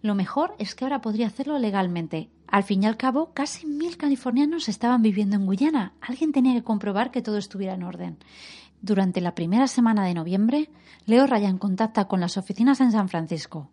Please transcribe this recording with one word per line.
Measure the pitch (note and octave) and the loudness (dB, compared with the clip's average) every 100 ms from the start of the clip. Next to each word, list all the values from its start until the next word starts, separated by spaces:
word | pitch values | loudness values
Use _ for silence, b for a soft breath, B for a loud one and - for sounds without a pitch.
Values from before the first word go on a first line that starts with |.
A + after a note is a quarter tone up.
Lo | G#3+ | 0
mejor | G3+ F#3 - E4+ - | 0 0 -2 -4 -4
es | G#3 | -10
que | - | -6
ahora | C4 C#4 | -4 -4
podría | A#3 G#3+ A3+ | -4 -2 -4
hacerlo | - C4+ D4 | -4 -6 -2
legalmente. | A3+ G3 F#3 F3 E3 E3 - _ - | -2 0 0 -2 -4 -6 -8 _ 0
Al | G3+ | 0
fin | G3 G3 | 2 2
y | G#3+ | 2
al | A3+ | 0
cabo, | C4 B3+ E4 | 0 0 -2
casi | - D4 - D#4 | -4 -6 -6 -8
mil | D4 E4+ E4+ | -4 -6 -4
californianos | D4 C4+ - B3 D4 E4 C4 | -2 0 0 0 0 0 -4
estaban | G#3 A#3 B3 | -2 2 4
viviendo | A3 G3 G#3 G3+ | 4 2 0 0
en | |
Guyana. | F#3+ F#3+ D4 D4+ F#3 _ | 0 2 2 0 -2 _
Alguien | - B3 D#4 | -12 -4 0
tenía | C#4+ B3+ | 2 4
que | B3 | 2
comprobar | - G#3+ G#3 G3 A#3+ | 0 -2 0 -2 -2
que | B3+ | -2
todo | A#3 G#3 | -4 -4
estuviera | G3+ F#3+ F#3+ | -4 -8 -6
en | F#3 | -6
orden. | F3+ E3+ F3 D#3 B B B B B _ | -8 -10 -12 -12 B B B B B _
Durante | G3 G3+ F#3+ F3+ | -2 2 2 0
la | F3 | -2
primera | F3 E3+ G#3 C4 | -4 0 2 2
semana | - A3+ G#3+ F#3 | 2 2 4 0
de | |
noviembre, | E3+ E3 F#3+ A3 C#4+ D#4 B B B | -2 -2 0 2 0 -2 B B B
Leo | - A#3 C#4 | 4 6 6
Ryan | A3+ G3+ F#3 | 2 0 0
contacta | G3+ F#3 A3 A3 G3 | -2 -2 0 0 0
con | F#3+ | 0
las | F3 G3 | -2 -4
oficinas | F#3 F#3+ A#3+ C4+ | -8 0 2 4
en | C4 | 4
San | A3 F#3+ | 4 0
Francisco. | E3+ D#3+ E3 - D#3+ C#3 | -2 -4 -6 -8 -14 -14